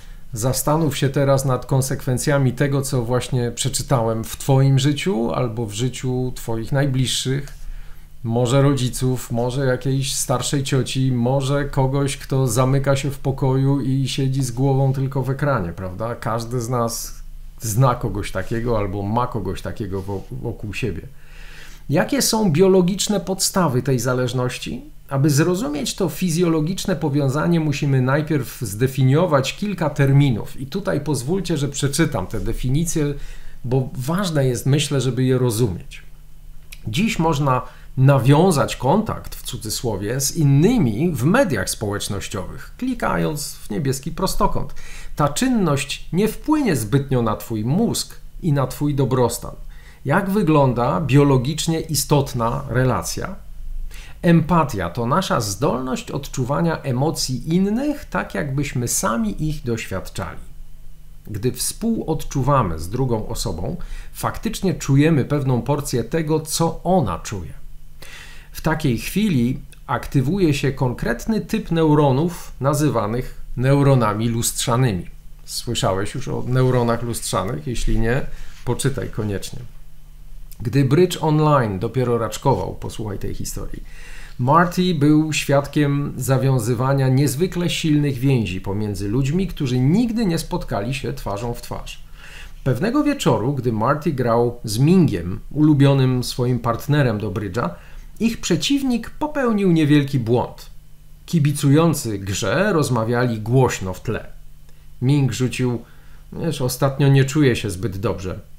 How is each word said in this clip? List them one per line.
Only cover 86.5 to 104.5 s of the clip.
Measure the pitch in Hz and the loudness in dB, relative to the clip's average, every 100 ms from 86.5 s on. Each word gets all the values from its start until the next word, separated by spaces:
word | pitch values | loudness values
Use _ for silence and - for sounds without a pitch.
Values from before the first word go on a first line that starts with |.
| 131 110 120 131 139 131 | 2 2 0 2 2 4
niezwykle | 131 143 131 190 175 175 | 4 2 2 -2 0 -2
silnych | - 165 147 147 113 | 0 2 2 2 0
więzi | 135 131 98 92 | 2 2 0 -4
pomiędzy | 101 98 104 98 101 | -4 -2 -2 -4 -2
ludźmi, | 120 135 165 92 | 0 0 0 -2
którzy | - 139 127 | -2 -2 2
nigdy | 131 190 240 220 208 | 4 4 2 0 0
nie | 165 | 0
spotkali | - 175 - 104 110 | -2 -4 -4 -4 -4
się | 135 120 | -4 -6
twarzą | 127 107 101 117 | -6 -6 -6 -6
w | 117 | -8
twarz. | - 101 - - - - - - - - | -8 -10 -10 -12 -16 -16 -16 -16 -14 -6
Pewnego | - 127 196 285 | -2 0 2 2
wieczoru, | 294 285 - 110 117 | 2 2 2 2 0
gdy | 139 120 | -2 -2
Marty | 107 117 151 175 | 0 0 0 -2
grał | 127 120 117 120 117 | -2 2 2 2 -2
z | 113 107 | -4 2
Mingiem, | 143 190 139 92 82 - - | 6 6 6 2 -4 -8 -6
ulubionym | 139 151 147 139 139 131 127 | 2 4 6 6 6 4 2
swoim | 120 - 123 123 | -2 -2 0 0
partnerem | 120 110 - 147 127 104 | 0 -2 0 2 2 0
do | 104 | -2
bridge'a, | 101 101 92 - - - - - - | -4 -4 -4 -4 -6 -14 -16 -14 -2
ich | 226 - | -2 -2
przeciwnik | - 160 - 277 269 233 - | 0 0 2 0 0 -2 -4
popełnił | - 294 294 247 208 190 | -6 -4 0 2 4 4
niewielki | 165 147 147 135 139 | 4 6 4 4 0
błąd. | 110 120 - - - - - - - - - | 2 0 0 -8 -18 -18 -18 -20 -20 -20 -2
Kibicujący | 170 143 147 139 147 170 - 117 101 | 2 2 2 4 6 6 2 -2 -6
grze | 95 95 104 131 208 | -4 -4 0 0 2
rozmawiali | 170 139 123 110 120 127 110 | 2 2 0 0 2 0 -2
głośno | 107 127 123 - 92 | 2 4 4 2 -6
w | 90 | -6
tle. | - 101 - - - | -6 -6 -8 -14 -16